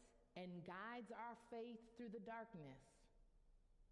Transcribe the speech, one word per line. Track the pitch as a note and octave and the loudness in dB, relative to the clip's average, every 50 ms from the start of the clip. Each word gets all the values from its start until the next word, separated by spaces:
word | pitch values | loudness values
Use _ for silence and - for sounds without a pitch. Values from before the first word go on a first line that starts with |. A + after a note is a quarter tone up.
| - - - - - - - | -14 -14 -16 -18 -18 -6 -2
and | F3 F3+ F3+ F3+ F3+ D3+ | 0 2 4 2 2 2
guides | F#3+ F3 F#3+ G#3 A3+ A#3+ B3 A3 F#3+ | 2 2 2 2 2 2 2 2 2
our | A3+ G3+ A#3 A#3+ A3 A3+ - - | 2 2 4 4 2 0 -2 2
faith | B3 A3+ A3+ A#3+ A#3 A3+ - - - | 2 4 4 4 2 0 -4 -4 -2
through | - A#3+ A3+ | 2 2 4
the | G#3 A#3 F#3+ | 4 2 2
darkness, | A3+ A3+ A#3 A3 A3 - E3 D3 C3+ C3 C3 - - - - - - - - - - - - - - - - - - - - - - | 4 4 4 2 2 0 -2 -2 -2 -4 -6 -10 -14 -16 -18 -18 -18 -18 -18 -18 -18 -18 -18 -18 -18 -18 -18 -18 -18 -18 -18 -16 -16